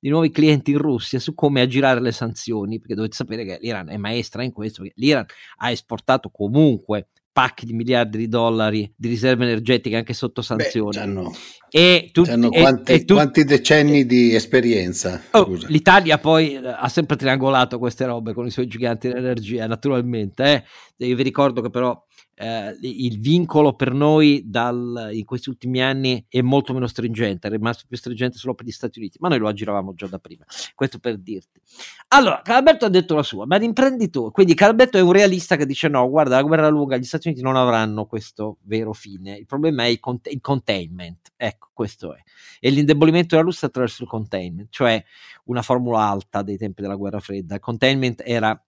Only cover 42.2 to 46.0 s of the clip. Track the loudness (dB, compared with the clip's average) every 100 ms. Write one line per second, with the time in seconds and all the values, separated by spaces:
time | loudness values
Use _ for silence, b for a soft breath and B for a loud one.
42.2 | _ b b b 0 2 2 4 4 4
43.2 | 2 2 0 -2 -6 -4 -6 -6 -12 -10
44.2 | -8 -8 -8 -12 -16 -2 0 0 -4 b
45.2 | b b -8 -8 -2 -2 0 0